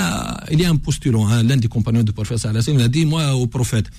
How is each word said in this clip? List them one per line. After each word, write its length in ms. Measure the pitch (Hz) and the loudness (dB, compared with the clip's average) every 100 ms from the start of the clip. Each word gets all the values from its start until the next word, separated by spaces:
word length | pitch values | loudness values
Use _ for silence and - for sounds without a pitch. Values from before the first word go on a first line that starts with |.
| 180 - 52 - - | -2 -4 -6 -10 -2
il 100 | 156 | 0
y 40 | |
a 60 | 175 | 2
un 60 | 156 | 2
postulant, 520 | 165 139 143 113 104 | 0 -2 0 2 2
hein, 160 | 117 | 2
l'un 120 | 113 135 | 2 2
des 120 | 113 | 0
compagnons 340 | 117 110 117 | -2 0 2
du 100 | 107 | 0
prophète, 260 | 104 104 117 | -2 -4 -4
sallallahu 240 | 107 113 | -2 -2
alayhi 160 | 117 139 | 0 2
wa 20 | |
sallam, 0 | |
il 40 | |
a 200 | 117 147 | 2 2
dit, 20 | 156 | 2
moi, 260 | 160 143 131 | 0 0 0
au 100 | 120 | -2
prophète. 420 | 127 117 110 - | -2 -2 -2 -2